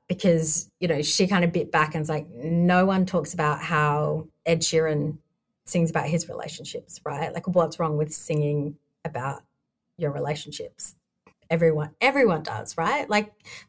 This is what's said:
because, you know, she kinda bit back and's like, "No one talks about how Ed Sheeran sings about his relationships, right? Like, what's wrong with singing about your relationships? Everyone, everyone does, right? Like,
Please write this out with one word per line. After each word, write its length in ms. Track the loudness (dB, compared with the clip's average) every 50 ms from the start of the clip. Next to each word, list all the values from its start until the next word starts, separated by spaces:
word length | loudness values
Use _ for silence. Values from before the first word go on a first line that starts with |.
| _
because, 640 | -8 -4 0 4 4 4 4 4 2 0 0 -2 -6 _ -4
you 60 | -2
know, 160 | 0 0 0 0
she 240 | 0 2 2 2
kinda 220 | 4 4 4 4 4
bit 240 | 2 0 -2 0 2
back 220 | 2 2 2 0
and's 140 | -2 -2 -2
like, 200 | -2 -4 -4 -8
"No 560 | -12 -8 -4 -2 2 4 4 6 6 6 4
one 220 | 4 4 2 2
talks 280 | 2 0 -2 -2 -2 -2
about 260 | 0 0 0 0 -2
how 680 | -2 -2 0 2 2 2 2 2 0 0 -2 -2 -6 -8 _ _ -2
Ed 140 | 0 0 0
Sheeran 580 | 0 0 2 2 2 2 0 0 -2 -2 -4 -8 _ _ _ _ _ _ _ _ -4
sings 260 | -2 2 2 2 2
about 180 | 2 0 -2 0
his 200 | -2 -2 -2 -4
relationships, 720 | -10 -10 -10 -10 -12 -12 -12 -12 -12 -12 -12 -12 -14 -12 -10
right? 280 | -8 -6 -6 -6 -6 -6
Like, 160 | -6 -4 0
what's 300 | 2 2 2 2 0 -2
wrong 180 | -2 -2 0
with 160 | -2 -2 0 0
singing 640 | 0 0 0 0 0 0 0 0 0 -2 -4 -6 -10 _ _ _ _ -10
about 380 | -8 -6 -6 -6 -6 -6 -8 -12 _ _ _ _ _ _ _ _ _ _
your 160 | -6 -4 -4 -4
relationships? 840 | -4 -4 -4 -6 -6 -8 -12 -12 -12 -12 -12 _ -4 -4 -4 -4 _ _ _ _ _ _ _ _ _ _ -2
Everyone, 460 | 0 4 4 4 4 2 -2 -4 -4 0
everyone 420 | 0 2 4 4 4 4 4 2 -2
does, 340 | -6 -8 -8 -8 -8 -4
right? 320 | -2 -2 0 0 -2 -2 0
Like, 240 | 0 0 0 -2 -8 _ -20 -20 -20 -20 -8